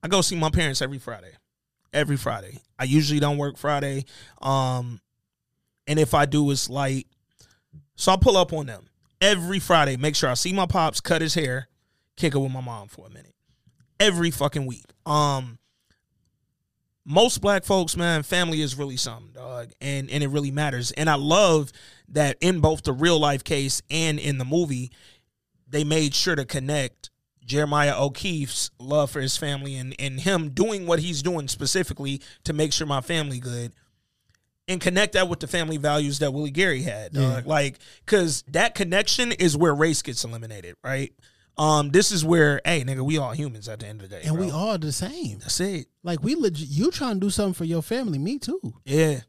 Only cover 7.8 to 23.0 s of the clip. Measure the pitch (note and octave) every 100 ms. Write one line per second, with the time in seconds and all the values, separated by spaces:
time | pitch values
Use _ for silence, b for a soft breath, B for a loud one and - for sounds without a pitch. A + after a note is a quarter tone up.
7.8 | _ - - F#3+ A#3 G3 F3 D#3 C#3 G#2
8.8 | - _ _ _ G3 G3+ E3+ F#3+ - E3+
9.8 | C#3+ B2+ D3 C#3+ C#3 B2+ F3+ F#3+ F3+ F#3
10.8 | D#3+ - - E3 D#3+ E3+ D3 B2+ B2+ _
11.8 | _ _ _ - E3+ C#3 C3+ B2+ B2+ A2+
12.8 | G#2 - F#2 F2+ - _ _ _ _ _
13.8 | _ _ G#3 F3 E3+ - C#3+ D3+ C3+ A#2+
14.8 | - _ - D3+ D3 C#3 B2+ A#2 _ _
15.8 | _ _ _ _ _ _ _ _ _ _
16.8 | _ _ - D#3 A#3+ - G3+ G3+ - G3
17.8 | E3 - E3+ D#3+ C#3+ F3+ F3 D#3+ D3+ C3
18.8 | C#3+ B2+ - A#2 G2+ A#2+ B2+ B2 A#2 _
19.8 | C3+ C#3 C3+ C#3+ C#3+ C#3+ C#3+ C#3 D3+ B2+
20.8 | A#2+ - D#3 D3 C#3+ F3 G3+ D#3+ C#3+ B
21.8 | B B B C#3+ D3 - F3 F3+ D#3 D#3
22.8 | - C3